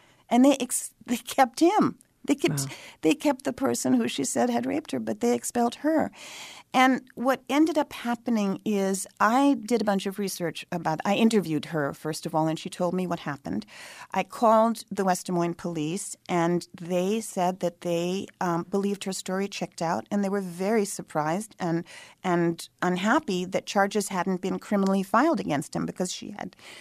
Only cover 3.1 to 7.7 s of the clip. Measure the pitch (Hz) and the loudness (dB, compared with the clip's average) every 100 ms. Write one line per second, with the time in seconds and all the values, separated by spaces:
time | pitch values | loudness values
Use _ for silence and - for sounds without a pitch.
3.1 | 311 294 277 277 254 262 233 254 254 226 | 2 2 0 -2 -2 -2 0 2 2 2
4.1 | - 269 254 240 240 254 285 311 262 220 | -2 -2 0 0 0 -2 -4 -4 -6 -4
5.1 | 214 240 240 - 240 233 - 294 320 196 | -2 0 0 -2 0 -2 0 0 0 0
6.1 | - - - - - - 254 262 254 - | -6 -18 -16 -18 -20 -2 4 4 4 -4
7.1 | - 240 254 - 277 320 | -4 -2 -2 0 2 4